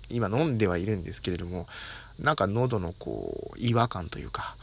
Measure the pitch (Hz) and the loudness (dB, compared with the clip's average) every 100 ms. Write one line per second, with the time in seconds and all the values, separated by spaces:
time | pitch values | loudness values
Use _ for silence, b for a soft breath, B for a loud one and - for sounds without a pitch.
0 | - 120 101 113 165 117 101 87 95 104 | -4 0 2 2 2 4 4 4 2 -2
1 | 85 - - 90 87 90 85 B B B | -2 -6 -2 -2 -2 -6 -6 B B B
2 | B B 123 156 95 107 127 113 85 90 | B B 2 4 4 4 4 2 -2 -6
3 | - 53 50 - - - 120 117 120 92 | -6 -4 -4 -6 -8 -2 2 4 4 2
4 | 82 - - - - - | -6 -6 -6 -6 -6 -10